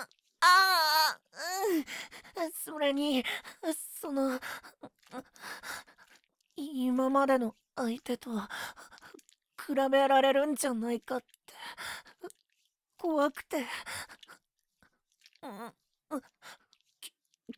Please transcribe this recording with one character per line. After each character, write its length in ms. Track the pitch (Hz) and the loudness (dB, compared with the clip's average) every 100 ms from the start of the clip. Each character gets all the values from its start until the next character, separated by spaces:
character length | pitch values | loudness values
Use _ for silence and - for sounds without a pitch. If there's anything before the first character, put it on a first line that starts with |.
| 254 _ _ _ | -2 _ _ _
あ、 800 | 339 370 381 370 311 311 311 - _ 175 320 370 403 339 269 - - - - - | 6 8 8 4 4 4 2 0 _ -12 -6 -2 2 0 0 -8 -14 -18 -14 -6
う 100 | 330 | -6
ん。 40 | - | -6
そ 140 | - 311 | -10 -2
れ 160 | 285 | 0
に、 280 | 277 294 262 240 - - - 339 320 - - | 2 2 0 0 -6 -10 -8 -4 -4 -6 -10
そ 100 | 339 | -6
の、 300 | 277 269 254 - - - - - _ _ 247 - - - - - - - _ - _ _ _ _ - | -2 0 -2 -6 -12 -14 -20 -20 _ _ -16 -16 -16 -16 -14 -12 -12 -14 _ -20 _ _ _ _ -10
今 540 | 285 277 254 254 262 | -6 -2 0 2 2
ま 160 | 277 277 | 4 4
で 100 | 262 | 4
の 180 | 233 - _ - | 2 -6 _ -6
相 240 | 247 240 | -4 -4
手 160 | - 240 | -6 -6
と 140 | - 226 | -6 -6
比 1300 | 202 - - - - - - - _ _ _ - - 277 269 | -6 -10 -12 -14 -20 -20 -20 -20 _ _ _ -14 -4 0 4
べ 180 | 269 277 | 4 6
ら 140 | 269 | 6
れ 100 | 269 | 6
る 140 | 269 294 | 4 2
ん 80 | 294 | 0
じ 100 | 277 | -2
ゃ 60 | |
な 200 | 233 233 | -2 -2
い 100 | 240 | -4
か 160 | - 254 | -4 -8
っ 20 | |
て、 60 | - _ - - - - - - - - 359 - _ _ _ _ _ _ | -8 _ -20 -18 -16 -12 -12 -12 -16 -18 -20 -20 _ _ _ _ _ _
怖 340 | 349 311 285 | 0 2 2
く 140 | 285 | 0
て。 220 | - 320 240 - - - - - - - _ _ _ _ _ _ _ _ _ _ | -6 -6 -4 -8 -10 -12 -12 -18 -20 -20 _ _ _ _ _ _ _ _ _ _
う 40 | 294 | -14
ん、 260 | 202 233 - _ _ - | -12 -14 -18 _ _ -10
う 60 | 294 | -10
ん。 60 | - _ - - _ _ _ _ | -10 _ -20 -20 _ _ _ _
き-、 120 | - _ _ _ - | -20 _ _ _ -18